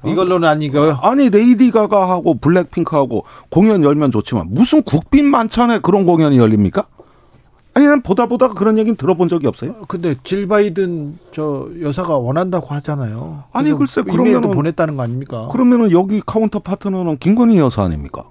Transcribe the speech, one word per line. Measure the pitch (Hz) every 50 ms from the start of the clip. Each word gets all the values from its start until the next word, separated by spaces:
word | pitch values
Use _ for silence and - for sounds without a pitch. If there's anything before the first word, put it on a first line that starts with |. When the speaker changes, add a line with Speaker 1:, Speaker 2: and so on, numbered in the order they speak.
Speaker 1:
어? | - 151
Speaker 2:
이걸로는 | 170 175 190 180 180 180 170 160
아니고요. | 151 151 151 147 131 147 147 160 151 127
Speaker 1:
아니, | - 196 247 277 277 247
레이디 | 185 208 220 240 247 208 262 247
가가하고 | - 233 214 196 214 202 190 180 185 180 160 180 160
블랙핑크하고 | 117 - 143 170 185 175 - - - 165 - 165 147 139 123 120 101 - - - - - _
공연 | - 156 196 220 214 190 151
열면 | 143 143 147 151 135
좋지만 | 120 107 101 - - 113 82 85
무슨 | 98 139 233 - - 311 -
국빈 | - - 160 - - - 277 294
만찬에 | 277 285 247 226 220 - 220 240 240 233 202
그런 | - - 185 202 196
공연이 | 170 175 165 160 147 143 127
열립니까? | 117 107 110 104 104 92 - - - _ _ _ - _ _ _ _ _ _ _ _ _ _ _ _ _ _
아니, | 240 285 285
난 | 294 294 240
보다 | - 208 - 240 -
보다가 | 240 247 254 254 208
그런 | 170 196 220 220 214
얘기는 | 220 220 226
들어본 | - - 151 185 160 180 170
적이 | 180 170 143 123
없어요. | 104 - - 147 240 220
Speaker 2:
어, | 202 -
근데 | - 180 170 175 143 127 _
질 | - 185 196 202 180
바이든 | 214 208 208 208 165 185 196 180 175 165 147 143 156 - _ -
저 | - - 156 151 143 135 135 - 175 170
여사가 | 170 147 139 180 185 170 160 139
원한다고 | 120 117 131 160 185 185 180 180 - - 143
하잖아요. | 147 143 - 151 143 131 110 107 113 135 160 160 147 139 _
Speaker 1:
아니, | _ 233 277 302
Speaker 2:
그래서 | 294 285 285 262 - - -
Speaker 1:
글쎄, | 196 180
Speaker 2:
이메일도 | - 247 233 - 247
Speaker 1:
그러면은, | 233 202 196
Speaker 2:
보냈다는 | 165 147 165 165 - 165 156 151 135
거 | 123
아닙니까? | 117 120 127 139 139 - 113 110 -
Speaker 1:
그러면은 | - 240 254 247 247 240 233 214
여기 | 170 170 190 196 214 208 -
카운터 | - - 220 220 208 - 208
파트너는 | - - 185 196 - 202 190 185 180 170 156 139
김건희 | - 170 202 233 247 233 226 185
여사 | 151 127 - -
아닙니까? | 101 90 80 76 71 67 - 65 55 _